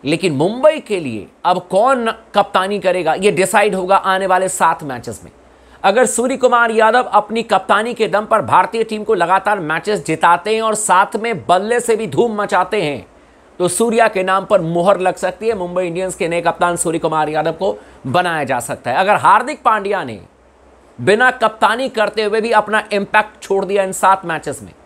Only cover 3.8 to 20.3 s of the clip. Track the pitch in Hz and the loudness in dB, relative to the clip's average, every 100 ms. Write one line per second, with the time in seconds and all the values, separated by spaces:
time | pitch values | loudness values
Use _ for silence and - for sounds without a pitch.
3.8 | 180 190 190 190 190 185 185 - 170 165 | 0 0 2 -2 0 0 0 0 0 0
4.8 | 151 123 120 107 82 - - _ - - | -8 -10 -12 -14 -18 -20 -20 _ -20 -2
5.8 | 196 214 247 - 254 269 247 240 233 220 | 0 2 0 0 -2 0 2 4 2 4
6.8 | 220 233 240 185 180 226 233 190 - 202 | 4 2 2 0 0 -6 0 -2 2 0
7.8 | 233 233 196 196 214 220 123 151 185 226 | 0 -2 -2 -2 0 -2 4 2 2 -2
8.8 | 220 214 208 202 170 190 208 208 156 160 | -4 -4 -2 0 2 2 2 -2 -2 -4
9.8 | 196 208 - 160 175 170 214 220 220 220 | -2 -4 -2 0 2 2 0 -2 0 -2
10.8 | - 180 202 214 226 190 110 180 214 240 | 2 2 2 -2 -4 -6 0 0 2 -2
11.8 | 233 220 214 135 233 208 202 190 180 214 | 0 -2 0 0 0 -2 -2 0 0 -2
12.8 | 156 127 87 _ _ _ _ - 175 - | -4 -6 -12 _ _ _ _ -4 -4 0
13.8 | 233 226 220 202 185 190 190 202 165 170 | 0 2 2 0 0 -2 2 0 0 0
14.8 | 180 190 185 180 180 180 220 214 175 180 | 2 2 0 -2 -6 -4 -4 -4 -4 -4
15.8 | 180 170 185 - 165 170 165 170 175 170 | -4 -4 -6 -4 -4 0 -2 0 -2 0
16.8 | 170 165 160 156 151 156 160 160 190 214 | -2 -2 -2 -2 -2 -2 -2 -2 -4 -4
17.8 | - - 135 175 180 160 135 123 - 123 | -14 -14 -2 0 0 -2 -2 -4 -4 -8
18.8 | 127 139 190 180 147 208 247 302 240 220 | -4 0 2 4 6 4 2 -2 0 0
19.8 | 202 196 139 101 90 | -2 -4 -6 -12 -18